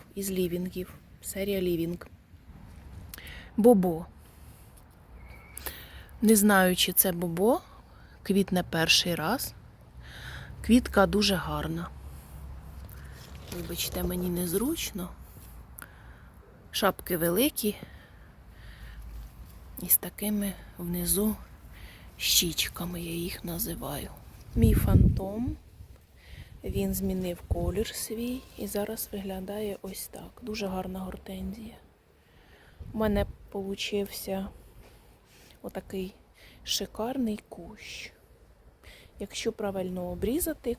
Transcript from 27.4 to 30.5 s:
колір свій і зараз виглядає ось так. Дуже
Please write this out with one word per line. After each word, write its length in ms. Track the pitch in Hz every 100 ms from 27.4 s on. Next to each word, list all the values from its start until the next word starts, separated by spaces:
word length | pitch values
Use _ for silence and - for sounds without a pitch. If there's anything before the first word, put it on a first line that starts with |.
| -
колір 460 | - 175 185 226 -
свій 460 | - 226 240 254 - -
і 80 | 208
зараз 420 | 208 208 226 -
виглядає 640 | 208 196 190 190 208 214 196
ось 260 | 190 185 -
так. 220 | - 175 -
Дуже 240 | 233